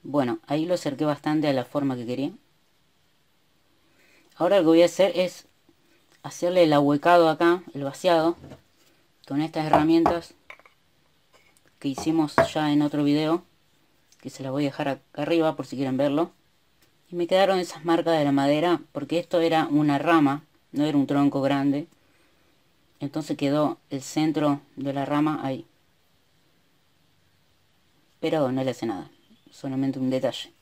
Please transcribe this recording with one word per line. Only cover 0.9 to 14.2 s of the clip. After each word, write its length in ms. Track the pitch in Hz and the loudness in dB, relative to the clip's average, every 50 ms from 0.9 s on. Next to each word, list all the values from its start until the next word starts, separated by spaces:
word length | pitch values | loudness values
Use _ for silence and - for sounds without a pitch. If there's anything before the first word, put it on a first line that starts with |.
| 135 123 156 | -6 -2 -2
bastante 420 | 151 147 - - 151 151 156 151 | -2 -2 -4 -4 -4 -2 0 0
a 60 | 151 139 | 0 0
la 120 | 131 120 | -2 -4
forma 300 | - - 147 143 139 131 | -4 -6 -4 -2 -2 -4
que 100 | 123 120 | -4 -6
quería. 280 | 113 123 127 135 156 190 - _ _ _ _ _ _ _ _ _ _ _ _ _ _ _ _ _ _ _ _ _ _ _ _ _ _ _ _ _ _ _ _ _ _ _ _ _ _ _ | -8 -6 -6 -6 -8 -8 -12 _ _ _ _ _ _ _ _ _ _ _ _ _ _ _ _ _ _ _ _ _ _ _ _ _ _ _ _ _ _ _ _ _ _ _ _ _ _ _
Ahora 220 | - 160 180 196 | -2 0 2 4
lo 60 | 202 170 | 4 4
que 40 | |
voy 160 | 156 165 165 175 | 6 6 6 6
a 40 | |
hacer 260 | 175 - - 185 196 175 | 4 4 2 2 2 2
es 320 | 175 185 175 - - - _ _ _ _ _ _ _ _ _ _ _ _ _ _ _ _ | -2 -4 -4 -4 -14 -20 _ _ _ _ _ _ _ _ _ _ _ _ _ _ _ _
hacerle 400 | 147 - - - 175 180 185 175 | -16 -10 -4 -4 0 4 4 4
el 80 | 156 151 | 6 6
ahuecado 560 | 143 143 143 147 147 - 170 175 175 170 160 | 4 4 4 2 2 4 6 6 6 6 4
acá, 340 | 156 151 175 170 175 185 175 - - | 2 2 2 2 2 2 -4 -12 -12
el 100 | 143 143 | -8 -8
vaciado, 520 | 139 139 - - 185 175 165 160 165 170 - - - - - _ _ _ _ _ _ _ _ _ _ _ _ - - | -8 -10 -2 0 2 2 4 2 0 -2 -4 -10 -20 -20 -20 _ _ _ _ _ _ _ _ _ _ _ _ -14 -8
con 120 | 135 143 | -6 -4
estas 260 | 156 165 160 165 156 | -4 -4 -4 -6 -4
herramientas 680 | 156 - 151 151 160 165 165 165 165 170 170 165 - - _ _ _ - _ - - _ _ _ _ _ _ _ _ _ _ _ _ _ _ _ _ _ _ _ _ _ _ | 0 0 2 2 4 4 4 4 2 0 -2 -6 -12 -20 _ _ _ -20 _ -20 -20 _ _ _ _ _ _ _ _ _ _ _ _ _ _ _ _ _ _ _ _ _ _
que 80 | - | -8
hicimos 480 | 143 135 - - 156 160 165 156 147 - - - - - | -6 -6 -4 -4 -2 0 0 0 0 2 0 0 2 0
ya 200 | 160 156 151 147 | -2 0 2 2
en 100 | 147 147 | 2 0
otro 220 | 147 147 147 147 | 0 -2 -2 0
video, 400 | 143 143 147 156 196 330 - - _ _ _ _ _ _ _ _ _ _ _ _ _ _ _ | 0 0 0 0 -2 -2 -4 -6 _ _ _ _ _ _ _ _ _ _ _ _ _ _ _